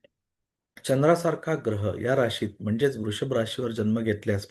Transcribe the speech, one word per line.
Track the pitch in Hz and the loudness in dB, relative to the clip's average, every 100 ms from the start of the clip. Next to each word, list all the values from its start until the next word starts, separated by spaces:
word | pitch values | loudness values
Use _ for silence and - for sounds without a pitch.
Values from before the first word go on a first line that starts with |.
| _ _ _ _ _ _ _ - - | _ _ _ _ _ _ _ -10 0
चंद्रासारखा | 135 151 170 170 151 - | 4 4 4 2 -2 -2
ग्रह | 156 117 104 104 90 | -2 0 0 -2 -2
या | 117 135 | 0 2
राशीत | 117 - 107 - | 2 0 -4 -4
म्हणजेच | 107 113 143 123 | -4 0 0 0
वृषभ | 107 101 135 | -4 -4 -2
राशीवर | 120 110 - 123 | 0 -2 -4 -4
जन्म | 113 107 113 | -2 0 0
घेतल्यास | 110 101 113 101 - | 0 -2 0 -2 0